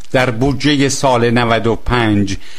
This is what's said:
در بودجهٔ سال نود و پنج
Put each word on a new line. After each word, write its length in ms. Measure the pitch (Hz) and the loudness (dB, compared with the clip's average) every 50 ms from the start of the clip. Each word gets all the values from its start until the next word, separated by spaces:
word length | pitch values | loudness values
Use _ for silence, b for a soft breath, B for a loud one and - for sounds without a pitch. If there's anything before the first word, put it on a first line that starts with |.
| B - - | B -4 0
در 180 | 131 127 127 | 0 0 0
بودجهٔ 580 | 113 107 127 143 135 123 131 147 151 139 139 135 | 0 0 0 0 0 0 0 0 2 2 0 0
سال 420 | 127 - - 135 127 120 117 120 | 0 0 0 2 2 2 2 2
نود 360 | 117 120 123 113 113 113 107 | 2 2 2 2 2 0 0
و 80 | 117 110 | 0 -2
پنج 640 | - - - 120 123 117 110 104 101 101 95 95 B B B B | -2 -2 -2 0 0 2 2 2 2 0 0 -2 B B B B